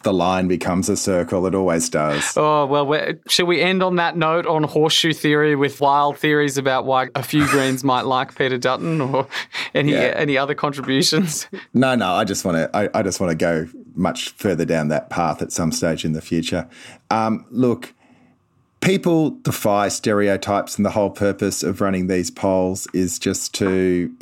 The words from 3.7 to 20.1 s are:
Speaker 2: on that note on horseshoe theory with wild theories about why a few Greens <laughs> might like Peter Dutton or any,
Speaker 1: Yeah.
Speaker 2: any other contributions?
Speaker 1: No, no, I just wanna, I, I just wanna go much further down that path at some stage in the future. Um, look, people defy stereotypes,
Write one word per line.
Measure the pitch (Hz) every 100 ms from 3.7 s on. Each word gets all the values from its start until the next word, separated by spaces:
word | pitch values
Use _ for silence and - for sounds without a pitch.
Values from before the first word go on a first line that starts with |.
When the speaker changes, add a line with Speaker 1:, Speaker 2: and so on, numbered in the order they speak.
| 190
Speaker 2:
on | 185 180
that | 170 165
note | 156 165 160
on | 160
horseshoe | 151 151 156 - 165
theory | 151 151 147 151 143
with | 139 139
wild | 143 143 147 143
theories | 156 147 147 131
about | 135 131
why | 117 131 131
a | 135
few | 123 151 143
Greens | 139 131 131
<laughs> |
might | 135 127
like | 131 131 131
Peter | - 135 127
Dutton | 123 127 170 160
or | 131 131 131 - - - -
any, | - 147
Speaker 1:
Yeah. | 147 127
Speaker 2:
any | - 147 135
other | 139
contributions? | 143 151 139 127 135 - 156 175 151 - - -
Speaker 1:
No, | 117 131
no, | 123 92
I | 92
just | 107 98
wanna, | 98 82 80
I, | 104 101
I | -
just | 95 -
wanna | 92 80
go | 85 82 82 - -
much | - 90 78 -
further | - 107 82 82
down | 80 76
that | 76 -
path | - 82 76
at | -
some | - 82
stage | - 87 82
in | 82
the | 78
future. | - 85 82 90 82 - - - -
Um, | 110 110 110 -
look, | 120 127 113 - _ _ _ _ _ _ _ _ -
people | - 196 175 165 156
defy | - - 123 107 101 101
stereotypes, | - 117